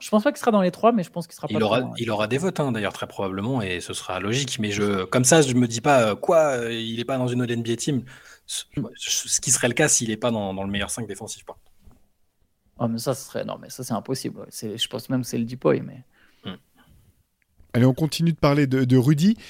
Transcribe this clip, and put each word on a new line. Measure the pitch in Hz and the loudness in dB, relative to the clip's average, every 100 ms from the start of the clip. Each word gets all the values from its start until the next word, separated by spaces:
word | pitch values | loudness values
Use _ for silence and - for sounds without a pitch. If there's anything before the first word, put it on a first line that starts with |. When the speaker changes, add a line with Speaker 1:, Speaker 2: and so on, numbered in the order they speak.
Speaker 1:
Je | - | 0
pense | 214 | 2
pas | 285 | 2
qu'il | - | 0
sera | - | 2
dans | 208 | 2
les | 180 | 2
trois, | 180 - | 2 2
mais | 233 | 2
je | 170 | 0
pense | - - | -8 -12
qu'il | - | -10
sera | - | -4
Speaker 2:
Il | 107 | 0
Speaker 1:
pas | |
Speaker 2:
aura, | 107 117 | 2 2
Speaker 1:
très | 123 | 0
loin. | 117 | -4
Speaker 2:
il | 113 | -4
aura | 104 107 | -2 0
des | 131 | 0
votes, | 180 175 | -2 -2
hein, | 143 | -2
d'ailleurs, | 110 98 | 0 -2
très | - - | -4 -10
probablement, | - 98 95 110 131 | -6 -4 -2 -2 -2
et | 98 90 | -2 -4
ce | - | -6
sera | - - 92 | -10 -6 -6
logique. | 98 123 131 - | -2 -2 -2 -4
Mais | 107 | -4
je, | 101 104 98 92 | 0 0 0 0
comme | 123 | 2
ça, | 127 165 | 6 6
je | 135 | 6
me | 123 123 | 2 2
dis | 113 | 0
pas, | 147 135 | 4 6
euh, | 110 101 | 4 2
quoi, | - 170 151 127 | 2 4 4 0
euh, | 117 | -4
il | 117 113 113 | -6 -6 -6
est | 120 | -4
pas | 131 | -2
dans | 123 | -2
une | 123 | -2
All | 120 | -2
N | 117 | -2
B | 117 | -2
A | 117 | -4
team. | - 135 123 - - - - | -2 -2 -4 -14 -20 -20 -12
Ce, | - - - | -10 -8 -8
Speaker 1:
Hmm. | 110 - | -8 -8
Speaker 2:
ce, | - - - | -4 -4 -2
ce | - | -2
qui | - | 0
serait | - 123 | 2 2
le | |
cas | 117 151 | 2 2
s'il | - 113 | 2 0
est | 107 | -2
pas | 123 | -2
dans, | 113 101 | 0 -2
dans | 95 | -4
le | 98 | -4
meilleur | 101 98 | -4 -4
cinq | - 107 | -6 -8
défensif, | 98 104 - - | -10 -12 -14 -16
par | - | -20
contre. | _ _ - - _ _ _ _ _ _ _ - | _ _ -20 -20 _ _ _ _ _ _ _ -6
Speaker 1:
Ah, | 117 | -4
mais | 117 | -2
ça, | 139 | -4
ce | 131 - | -4 -6
serait, | 113 - | -8 -8
non, | - | -8
mais | - | -12
ça, | - 127 | -12 -6
c'est | |
impossible. | 101 - 135 123 104 104 | -6 -4 -6 -6 -10 -16
C'est, | - 110 107 | -12 -8 -6
je | - | -6
pense | 113 - | -6 -4
même | 131 | -4
que | 123 | -2
c'est | - | -4
le | 117 | -4
Deepoy, | 127 - - | 0 2 2
mais | - 123 - _ _ _ | 0 -14 -20 _ _ _
Speaker 2:
Hmm. | - - _ _ _ _ _ _ _ _ _ _ _ | -14 -14 _ _ _ _ _ _ _ _ _ _ _
Speaker 3:
Allez, | 120 131 | 4 4
on | |
continue | 127 160 - 165 | 4 0 0 0
de | 156 | 2
parler | 151 143 139 | 4 4 4
de, | 131 | 2
de | 127 131 | 4 6
Rudy. | 123 151 190 226 | 6 4 4 2